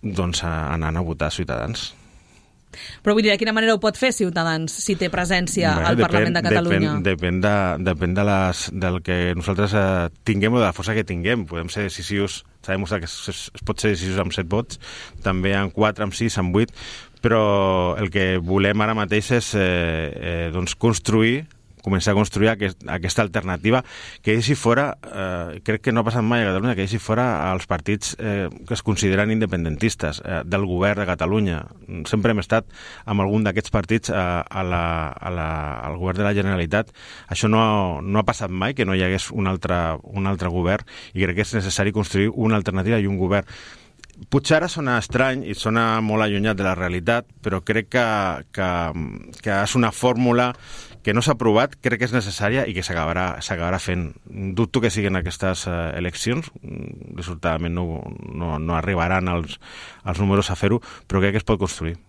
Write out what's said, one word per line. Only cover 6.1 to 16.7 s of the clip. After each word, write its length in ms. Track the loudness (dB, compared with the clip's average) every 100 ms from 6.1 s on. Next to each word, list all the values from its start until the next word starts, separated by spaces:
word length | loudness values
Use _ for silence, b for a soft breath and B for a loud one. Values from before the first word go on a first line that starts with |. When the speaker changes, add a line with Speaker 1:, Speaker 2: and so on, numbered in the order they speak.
| 4 2 2
Speaker 2:
de 60 |
Catalunya? 480 | 4 2 4 2 2 2
Speaker 1:
depèn, 80 | 0
depèn 340 | 0 0 2
de, 140 | 2 4 2 2 0
depèn 300 | 2 0 2
de 80 | 2
les, 380 | 4 2 0 -4 -2
del 160 | -2 -2 -2
que 120 | 0 0 0
nosaltres, 400 | -2 0 2 2
eh, 340 | 2 2 0 -4 -2
tinguem 300 | 2 2 4
o 20 |
de 60 | 2
la 80 | 0
força 160 | -2
que 140 | -2 -2
tinguem. 380 | -2 0 -2 -2
Podem 240 | -6 -6
ser 140 | -4 -4
decisius, 540 | -4 -4 -2 -2 -4 -14 _
s'ha 160 | -4 -2
demostrat 300 | 0 -4 -4
que 20 |
es, 80 | -10 -10
es, 80 | -10 -10
es 100 | -12
pot 160 | -6 0
ser 140 | 2 2
decisius 240 | 0 0
amb 160 | 0 -2
set 160 | -2
vots, 300 | -2 -2 -10 B B B B
també 320 | -2 0 2 0
amb 160 | -2
quatre, 320 | 2 2 2
amb 80 | -4
sis, 240 | 0 -2 0
amb 160 | 2
vuit, 240 | 2 2